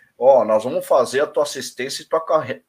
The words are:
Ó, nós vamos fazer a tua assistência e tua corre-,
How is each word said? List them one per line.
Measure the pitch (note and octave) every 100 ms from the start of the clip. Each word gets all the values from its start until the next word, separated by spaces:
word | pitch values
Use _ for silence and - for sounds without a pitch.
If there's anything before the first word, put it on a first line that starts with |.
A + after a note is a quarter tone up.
| _ _
Ó, | - C3
nós | G#2+ A2
vamos | A#2+ E3+ F3+
fazer | D#3 - B2+
a | D3
tua | -
assistência | D3 C#3 B2 - C3 -
e | D#3
tua | D#3+
corre-, | D#3+ D#3+ B2 -